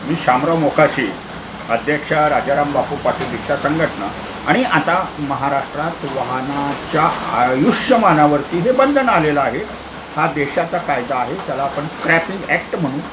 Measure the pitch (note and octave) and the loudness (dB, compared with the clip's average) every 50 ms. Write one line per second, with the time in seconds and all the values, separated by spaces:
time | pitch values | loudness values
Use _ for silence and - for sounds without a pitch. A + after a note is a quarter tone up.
0 | - C3 D#3 E3+ - - B2+ - C#3+ E3 E3 E3 D#3 C#3 - - D3+ C3+ - C#3+ | -2 -2 -4 0 2 2 4 4 4 2 2 4 2 2 4 6 4 4 4 0
1 | B2 G2 F2 - - - - - - - - - - - A2+ A#2 - C#3+ D3+ D3 | -2 -2 -4 -6 -12 -12 -12 -12 -12 -12 -12 -12 -4 -2 -2 -2 0 0 -2 -2
2 | - - E3 D3+ D3+ D3+ C#3+ B2 - C3 C#3 D3 D3 C#3+ C#3 C3 B2 - D3 C3 | 0 0 2 2 4 4 2 0 2 2 2 2 2 2 0 0 0 0 -4 -2
3 | - B2+ A#2+ - C3 B2 A#2+ A2+ - - C#3+ C#3 - C#3+ D3+ D#3+ D#3+ C#3+ - - | 0 0 0 0 -4 -4 -6 -6 -2 -2 -2 0 0 0 2 2 0 0 -2 -4
4 | G2 G2+ - - - - - - - - D#3+ A3+ B3+ A3 E3+ D#3 - E3 E3+ F#3 | -6 -6 -6 -8 -10 -10 -10 -8 0 2 2 2 2 2 2 2 2 2 0 0
5 | F3+ - - - D3 C3+ C#3 B2 C3+ C#3 C#3 C3+ C3 - - C#3+ D#3 E3+ - - | 0 -4 -6 -6 -4 -4 -4 -2 -2 0 0 -2 -2 -4 -6 -4 -4 -4 -4 -6
6 | - C#3 C3 C3+ B2 A#2+ B2+ B2+ C3 C#3 C#3+ C#3+ C#3+ C#3+ C3+ - - - - D#3 | -8 -6 -4 -4 -4 -2 -4 -4 -4 -4 -4 -2 -2 -2 -4 -6 -6 -2 0 2
7 | D#3 - - - - - G#2+ A2+ B2 B2 C3 C3+ D#3 A#3+ - - - - B3+ A3+ | 2 2 0 -2 -6 -4 0 0 2 2 2 2 2 2 2 0 2 2 4 4
8 | A3 F#3+ D#3+ D3+ D3 D3 D3 C#3+ - - E3+ F3 E3+ B3 B3+ C4 C4+ C#4+ C#4+ C#4 | 6 4 6 6 6 6 4 2 0 -2 -2 0 2 2 4 4 4 4 4 2
9 | C4 A#3+ G#3 F3 D#3 D3+ D3 C#3+ C3+ B2 A#2 D3+ A3 - - - - - - - | 2 4 2 4 2 2 2 2 2 0 0 -2 -6 -6 -10 -12 -14 -14 -14 -14
10 | - - - D3+ D#3+ D#3+ - D3 C#3 C#3 - F3+ E3+ E3 - F3 E3 - C#3 B2+ | -14 -8 -2 0 0 0 2 0 -2 0 0 -2 -2 0 -2 -4 -2 -2 -2 -2
11 | A#2+ C#3 C#3 B2+ B2 A#2 D3+ F#3+ - - C#3 B2+ C#3 C#3 - C#3+ C#3+ D#3 - - | -2 -2 -2 -2 -2 -2 -4 -6 -6 -6 -4 -2 -2 -2 -2 -4 -6 -6 -8 -6
12 | - D3+ D#3+ E3 E3 - F#3+ G3 D#3+ - C#3+ E3+ - - - G3+ E3+ C3+ C3+ D3 | 0 2 2 2 2 0 -6 -6 -4 -2 -2 -2 -2 -4 -4 -2 -2 -2 -2 -4
13 | E3+ - | -6 -8